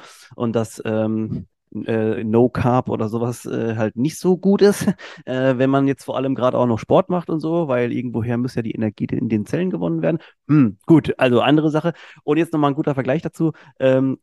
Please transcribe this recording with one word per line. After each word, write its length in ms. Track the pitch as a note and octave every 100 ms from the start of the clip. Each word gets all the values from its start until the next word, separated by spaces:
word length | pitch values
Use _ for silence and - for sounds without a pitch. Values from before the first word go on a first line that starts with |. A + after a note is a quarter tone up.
| - - - -
und 180 | A#2
dass, 280 | A2+ A2+ -
ähm, 600 | A2+ A2 A2 A2 A2 - - _ _ G#2 -
äh, 360 | A2+ A2 G#2+
No 260 | A2 A2+ B2
Carb 380 | - A#2+ B2+ -
oder 200 | A2+ A2
sowas, 380 | A2+ A#2 A#2+ -
äh, 280 | B2 A2+ A2+
halt 200 | A2 A2
nicht 220 | D3 -
so 180 | F3+ F#3
gut 260 | F#3+ G3
ist, 240 | G3+ G3+ -
<laughs> 100 | - - -
äh, 340 | B2 B2+ C3 B2
wenn 120 | C3+
man 180 | C#3 C#3
jetzt 160 | C3+
vor 120 | - A#2+
allem 180 | C3+ C3
gerade 200 | B2 A#2+
auch 80 | B2
noch 120 | A2
Sport 320 | - C#3+ -
macht 200 | F3 E3+
und 100 | E3
so, 260 | D#3+ E3+ D3+
weil 220 | B2 A#2+
irgendwoher 460 | A#2+ B2 A#2 A2+ A#2+
muss 160 | B2+
ja 80 | -
die 100 | A2+
Energie 340 | - A2 - -
in 220 | - A2+
den 160 | A2 G2+
Zellen 240 | D3+ F#3
gewonnen 300 | E3 F3 E3
werden. 160 | E3 D#3+ - _ -
Hm, 320 | D3+ A#2 - -
gut, 280 | D#3+ - -
also 220 | C3 A#2+
andere 300 | A#2 D3+ D#3
Sache. 220 | D3+ E3 - - -
Und 140 | - D3+
jetzt 160 | E3
nochmal 180 | D#3 C#3+
ein 40 | C#3
guter 180 | D#3
Vergleich 280 | C3+ B2 D#3
dazu, 300 | E3 - E3 - - _
ähm, 380 | C3 C3 C3+ -